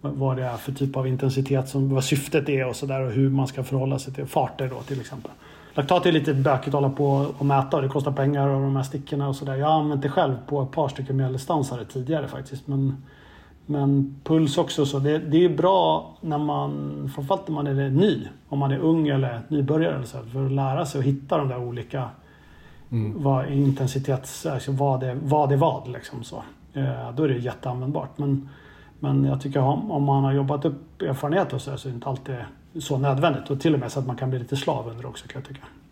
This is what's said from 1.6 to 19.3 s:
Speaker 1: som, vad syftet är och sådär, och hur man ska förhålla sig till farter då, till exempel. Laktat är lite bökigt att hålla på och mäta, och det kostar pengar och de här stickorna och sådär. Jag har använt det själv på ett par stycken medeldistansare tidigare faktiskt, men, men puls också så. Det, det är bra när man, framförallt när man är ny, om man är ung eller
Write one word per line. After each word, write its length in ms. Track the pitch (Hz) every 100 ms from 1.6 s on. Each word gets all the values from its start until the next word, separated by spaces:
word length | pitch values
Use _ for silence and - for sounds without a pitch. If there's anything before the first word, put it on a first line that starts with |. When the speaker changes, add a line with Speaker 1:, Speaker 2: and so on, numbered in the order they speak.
| 131
Speaker 1:
som, 200 | 139 135
vad 140 | 135
syftet 460 | 131 139 - 180 151
är 180 | 135 131
och 80 |
sådär, 260 | 113 139 135
och 100 | 131
hur 180 | 117 135
man 180 | 135 131
ska 160 | -
förhålla 360 | 127 135 131 135
sig 140 | -
till 120 | 135
farter 440 | 139 160 127 - 131
då, 120 | 123
till 180 | - 135
exempel. 320 | 113 117 - - - - -
Laktat 320 | - 143 180
är 60 | 175
lite 220 | 156 139
bökigt 340 | 139 143 131 -
att 60 |
hålla 160 | 143 139
på 360 | 139 143 139 143 -
och 80 |
mäta, 320 | 143 139 135 156
och 60 |
det 60 | 135
kostar 220 | 135 139
pengar 360 | 139 139 143 139
och 140 | 135
de 140 | 139
här 80 | 139
stickorna 440 | 131 143 - 143 139
och 80 |
sådär. 200 | 135 139
Jag 120 | 135 147
har 120 | 156
använt 220 | 151 143
det 80 | 139
själv 260 | 185 151 123 -
på 140 | 143
ett 100 | 131
par 160 | - 139
stycken 300 | - 135 135
medeldistansare 680 | 131 131 - 160 135 123
tidigare 420 | 110 135 127 160 139
faktiskt, 400 | 131 135 135 -
men, 360 | 139 135 135 - - - - - -
men 500 | - 147 139 139 135 -
puls 340 | - 160 151 156
också 280 | - -
så. 140 | 139 139
Det, 200 | 143 156
det 260 | 151 160
är 40 | 180
bra 640 | 151 175 190 165 160 - -
när 160 | 165 147
man, 340 | 147 143 143 143 143 147 139
framförallt 320 | 147 135 190 190
när 80 |
man 120 | 151 143
är 220 | 135 139
ny, 380 | 135 202 117 - - -
om 100 | 139
man 120 | 135
är 80 | 135
ung 280 | 160 165 151
eller 340 | 135 131